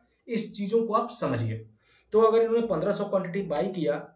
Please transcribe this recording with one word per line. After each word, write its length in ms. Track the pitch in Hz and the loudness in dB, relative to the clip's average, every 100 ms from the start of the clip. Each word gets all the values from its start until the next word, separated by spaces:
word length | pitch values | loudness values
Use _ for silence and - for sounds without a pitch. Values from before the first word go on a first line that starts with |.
| _ _ - | _ _ -6
इस 240 | 233 - | -6 -6
चीज़ों 320 | - 202 226 226 | -6 0 0 2
को 80 | 214 | 0
आप 140 | - | -2
समझिए। 540 | - 147 123 110 110 - _ _ _ _ | -4 -2 -2 -2 -4 -10 _ _ _ _
तो 80 | 214 | 4
अगर 200 | 226 226 | 6 6
इन्होंने 260 | 226 233 - | 4 2 0
पन्द्रह 260 | 165 190 | -2 0
सौ 120 | 196 202 | -2 0
क्वांटिटी 360 | 196 170 196 180 | -2 -2 -4 -4
बाई 220 | 147 190 | -2 -2
किया 280 | 190 147 147 - | -2 -2 -2 -6